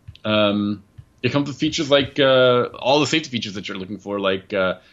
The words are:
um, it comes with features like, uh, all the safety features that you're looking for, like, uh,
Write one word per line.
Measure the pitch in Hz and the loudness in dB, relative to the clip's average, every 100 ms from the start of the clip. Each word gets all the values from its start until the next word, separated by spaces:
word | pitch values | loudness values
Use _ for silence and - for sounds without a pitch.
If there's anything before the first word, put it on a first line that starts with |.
| - - | -20 -10
um, | 107 107 104 104 104 101 - - - _ | -2 0 2 0 -2 -4 -10 -20 -20 _
it | 123 | -2
comes | 143 143 | -2 -4
with | 135 | -4
features | 160 156 143 | -4 -4 2
like, | 143 131 - | 2 2 2
uh, | 135 131 127 123 113 - | 4 6 4 4 0 -4
all | - 147 | 0 2
the | 143 | 2
safety | 160 156 | -2 -2
features | 120 107 98 | -6 -8 -10
that | 95 | -10
you're | 98 | -10
looking | 92 98 | -10 -12
for, | 101 101 | -6 -4
like, | 98 95 - | -2 -2 -4
uh, | 98 92 90 - | -2 -2 -4 -12